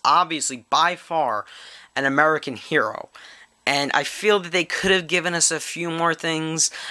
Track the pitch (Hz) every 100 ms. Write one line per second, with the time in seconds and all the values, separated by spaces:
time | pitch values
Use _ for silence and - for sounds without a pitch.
0 | - 156 175 160 - 127 - 139 170 175
1 | - 165 135 107 - - - - - -
2 | 139 139 156 156 147 113 - 156 110 -
3 | - - - - - _ - 143 143 139
4 | 143 - 208 208 175 175 165 - 190 190
5 | 160 175 165 170 - 160 - 165 170 165
6 | 170 160 165 160 160 160 - - -